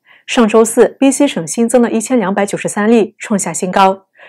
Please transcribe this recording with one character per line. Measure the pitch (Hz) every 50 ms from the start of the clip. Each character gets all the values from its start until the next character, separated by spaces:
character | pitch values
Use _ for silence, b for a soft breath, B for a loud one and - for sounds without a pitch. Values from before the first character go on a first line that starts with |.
| b b b b b
上 | - - 254 233
周 | 208 233 220 226
四 | 220 - 254 214 - - -
，B | 262 277
C | 262 - 285
省 | 277 - 180 165
新 | 151 - 233 233
增 | 233 - 247
了 | 233 214
一 | - 226
千 | 208 - 254
两 | 240 190 180 202
百 | 208 202
九 | 202 -
十 | - - 170
三 | - 208 208 220
例， | 240 233 185 - -
创 | _ - - 220
下 | 190 - 180
新 | 160 - 202 180
高。 | 185 196 196 190 196 196 _ _ B B B